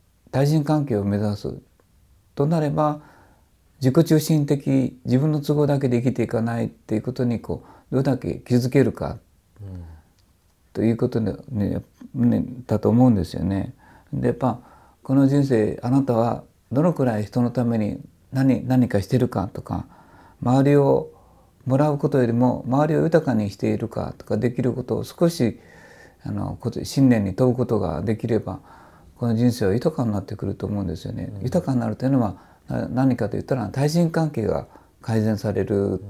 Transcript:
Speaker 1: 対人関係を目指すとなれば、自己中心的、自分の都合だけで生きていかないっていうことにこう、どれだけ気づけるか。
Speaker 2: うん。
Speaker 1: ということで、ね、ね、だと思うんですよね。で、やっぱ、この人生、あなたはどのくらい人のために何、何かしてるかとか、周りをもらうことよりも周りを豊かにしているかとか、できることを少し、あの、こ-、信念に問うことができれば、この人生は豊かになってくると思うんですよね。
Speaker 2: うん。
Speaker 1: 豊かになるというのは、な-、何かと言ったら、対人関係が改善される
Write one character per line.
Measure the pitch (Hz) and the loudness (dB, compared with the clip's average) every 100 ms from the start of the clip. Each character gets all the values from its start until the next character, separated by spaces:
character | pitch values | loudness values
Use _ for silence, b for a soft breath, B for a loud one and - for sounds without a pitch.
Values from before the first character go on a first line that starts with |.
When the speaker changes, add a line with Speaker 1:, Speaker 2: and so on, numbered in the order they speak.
| _ _ _ | _ _ _
Speaker 1:
対 | 131 143 | 0 2
人 | 156 | 2
関 | 147 151 | 2 0
係 | 143 | 2
を | 104 | 0
目 | 101 101 | 0 0
指 | 104 101 | 0 -2
す | - - - _ _ _ _ _ _ - | -6 -10 -16 _ _ _ _ _ _ -2
と | 147 | 0
な | 165 | 2
れ | 147 | 0
ば、 | 156 151 151 B B B B _ _ _ - | 0 0 -2 B B B B _ _ _ -2
自 | 127 | 2
己 | 147 160 | 4 4
中 | 156 | 4
心 | 151 156 147 | 4 2 2
的、 | 143 143 135 127 - | 0 0 0 0 -4
自 | - 127 | 0 2
分 | 156 | 2
の | 151 | 0
都 | 143 151 | 0 2
合 | 147 | 2
だ | 143 | 2
け | 135 | 0
で | 120 | 0
生 | 127 | 0
き | |
て | 117 | 0
い | 110 | 0
か | 113 | -2
な | 117 117 | -2 -2
い | 113 | -4
っ | |
て | - - | -8 -4
い | 160 | -4
う | |
こ | - | -2
と | 123 | -2
に | 123 113 | -2 -2
こ | - 85 B B - | -4 -10 B B -4
う、 | |
ど | 127 | -2
れ | |
だ | 160 - | 0 -2
け | - - - | -4 -6 0
気 | |
づ | 120 123 | 0 2
け | 139 | 2
る | 117 | 2
か。 | - 71 117 _ _ _ - | 0 -6 -8 _ _ _ -20
Speaker 2:
う | |
ん。 | 101 90 82 82 _ _ _ _ _ _ _ | -16 -14 -16 -20 _ _ _ _ _ _ _
Speaker 1:
と | - | -2
い | 110 | 0
う | 113 | 0
こ | 123 | -2
と | 120 | -2
で、 | 104 95 - | -4 -6 -8
ね、 | 110 98 90 - - - | -4 -2 -4 -8 -18 -10
ね、 | 131 120 107 - - - | 0 2 2 -2 -8 -4
だ | 107 | 0
と | 104 | 2
思 | 117 127 | 4 6
う | |
ん | |
で | 104 | 4
す | 87 | 0
よ | - | -4
ね。 | 87 98 120 b b b _ | -2 -2 -6 b b b _
で、 | 135 123 | -4 -2
や | |
っ | 117 | 0
ぱ、 | 127 120 B B B _ | -2 -4 B B B _
こ | - | 0
の | 135 135 | 2 4
人 | 143 | 4
生、 | 135 117 107 - | 2 2 2 -2
あ | 120 | 0
な | 135 | 2
た | 135 | 2
は | 113 117 117 - _ - | 2 0 -2 -8 _ -4
ど | 120 | 0
の | 175 | 2
く | 156 | 2
ら | 127 107 | 0 0
い | |
人 | 104 123 | -2 0
の | 120 | 0
た | 127 | 0
め | 120 113 | 0 0
に | 104 - - _ _ | -2 -6 -12 _ _
何、 | 135 131 120 123 | 0 2 2 2
何 | 127 120 | 2 4
か | 101 | 2
し | - | 2
て | 127 | 2
る | 123 | 2
か | 104 95 | -2 -6
と | - | -8
か、 | - 87 - B B B B - | -8 -8 -8 B B B B -6
周 | 123 131 139 | 0 4 6
り | 143 | 6
を | 139 135 - b b b b _ - | 6 2 0 b b b b _ -2
も | 151 | 0
ら | 151 | 2
う | 147 | 0
こ | 147 | 0
と | 139 | 2
よ | 117 | 2
り | |
も | 117 127 - - | 2 2 0 -2
周 | 135 156 | 0 2
り | 147 | 2
を | |
豊 | 160 165 | 2 2
か | 156 | 2
に | 110 101 | 0 -2
し | - | -2
て | 113 | -2
い | 107 | -2
る | 113 | -4
か | - - - | -6 -8 -10
と | - | -6
か、 | 107 | -2
で | 120 | -2
き | 127 | 0
る | 127 | -2
こ | 127 | -2
と | 123 117 | -4 -4
を | |
少 | 117 - 170 | -4 0 0
し、 | - 117 B B B B B B B | 2 -2 B B B B B B B
あ | - | -8
の、 | 104 98 101 | -6 -6 -6
こ-、 | 117 - | -8 -8
信 | - - 135 | -4 4 4
念 | 113 | 4
に | 98 | 2
問 | 92 127 | 2 2
う | |
こ | 123 117 | 2 0
と | 107 | 0
が | 90 76 | -2 -2
で | 107 107 | -2 -2
き | 117 | 0
れ | 113 | -2
ば、 | - 90 B B B B B - | -2 -10 B B B B B -6
こ | 120 | -2
の | 113 | 2
人 | 123 | 2
生 | 117 120 | 2 0
は | |
豊 | 117 165 | 0 0
か | 156 | -2
に | 113 | -2
な | 101 | -2
っ | |
て | - 104 | -6 -6
く | 98 | -6
る | |
と | 98 101 | -6 -4
思 | 101 | -4
う | |
ん | 92 | -4
で | - | -6
す | 101 | -8
よ | |
ね。 | 110 - 101 | -8 -8 -8
Speaker 2:
う | |
ん。 | |
Speaker 1:
豊 | 110 - | -4 -2
か | - | 0
に | 123 | -2
な | 113 | -2
る | 107 | -2
と | |
い | 131 | 0
う | |
の | 139 | 0
は、 | 107 90 B B - | 0 -4 B B -8
な-、 | 123 - | -6 -4
何 | 120 135 120 | 0 0 0
か | 104 | -2
と | |
言 | 104 | -4
っ | |
た | - | -4
ら、 | 127 104 | -4 -4
対 | 131 151 | -2 0
人 | 170 165 | 2 0
関 | 165 156 | 0 -2
係 | 135 98 | -2 -2
が | 78 - B B _ | -2 -6 B B _
改 | - 113 | -2 0
善 | 107 104 | 2 0
さ | 110 | -2
れ | 101 | -2
る | 95 101 98 95 | 0 0 0 -2